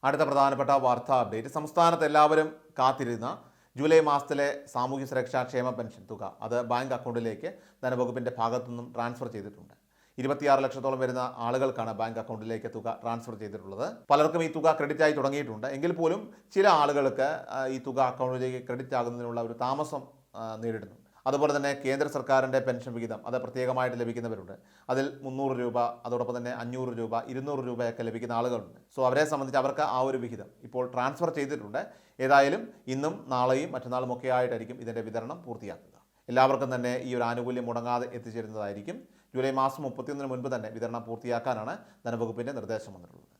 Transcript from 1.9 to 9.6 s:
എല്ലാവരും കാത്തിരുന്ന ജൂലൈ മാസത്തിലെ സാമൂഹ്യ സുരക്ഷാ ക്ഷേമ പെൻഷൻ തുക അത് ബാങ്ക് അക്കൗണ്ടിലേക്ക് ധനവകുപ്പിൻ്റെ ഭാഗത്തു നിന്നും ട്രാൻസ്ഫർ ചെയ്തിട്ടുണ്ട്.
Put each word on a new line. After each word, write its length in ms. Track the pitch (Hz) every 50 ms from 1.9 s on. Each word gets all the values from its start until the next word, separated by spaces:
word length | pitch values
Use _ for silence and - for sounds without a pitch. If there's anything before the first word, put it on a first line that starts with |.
| 170 - 160 147
എല്ലാവരും 380 | 151 151 151 151 156 156 156 156 - - - - - -
കാത്തിരുന്ന 480 | 131 131 139 143 139 117 120 110 110 127 180 214 - - _ _ _ _ _ 127
ജൂലൈ 180 | 139 156 160 160 160 151
മാസത്തിലെ 380 | 143 143 139 - 156 139 143 143 135 143 - - -
സാമൂഹ്യ 320 | 123 123 127 135 139 135 131
സുരക്ഷാ 300 | 135 131 123 127 - 135 127 127
ക്ഷേമ 220 | - 127 123 127 120 107
പെൻഷൻ 260 | 117 113 - - 95 -
തുക 120 | 113 95 101 95 - - 107
അത് 100 | 120 120 120 120 117
ബാങ്ക് 240 | 120 120 131 135 127 117
അക്കൗണ്ടിലേക്ക് 520 | 120 123 120 120 117 117 110 92 - 165 - - - - _ _ -
ധനവകുപ്പിൻ്റെ 480 | 127 123 123 127 123 120 131 123 120 120 120
ഭാഗത്തു 320 | 113 117 117 127 123 120
നിന്നും 140 | 120 120 120 123 120
ട്രാൻസ്ഫർ 320 | 120 117 117 120 120 135 120 113
ചെയ്തിട്ടുണ്ട്. 400 | 107 95 104 101 -